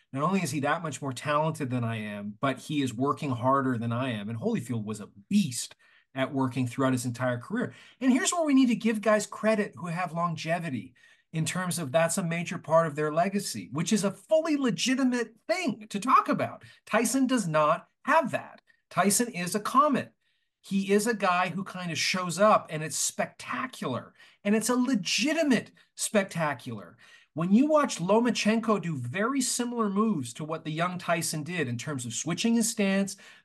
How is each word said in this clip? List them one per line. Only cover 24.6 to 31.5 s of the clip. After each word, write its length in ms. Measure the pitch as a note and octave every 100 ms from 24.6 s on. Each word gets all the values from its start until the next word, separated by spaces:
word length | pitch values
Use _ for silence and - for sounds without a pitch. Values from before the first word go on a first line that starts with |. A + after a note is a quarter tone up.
| A3
a 60 | B3
legitimate 960 | B3 A3+ E3 - C4+ D#4+ D4+ G#3 - - _ -
spectacular. 1000 | - G#3 F#3+ E3 D#3 B2+ - G#2+ E2+ - - - _ D3+
When 160 | F3
you 140 | G#3+ D4+
watch 320 | D4+ C4 -
Lomachenko 840 | F3 A3 B3 G#3 G#3 A3+ A3+ G3+
do 160 | E3+ C#3+
very 460 | A#2+ F3+ A#3 C#4
similar 480 | B3+ - A#3+ A#3+ G#3
moves 440 | G3 A3 E3 A#2+
to 100 | -
what 200 | D3+ D#3+
the 80 | D#3+
young 280 | D#3 F3 F3
Tyson 420 | - E3+ D#3+ D#3
did 260 | D3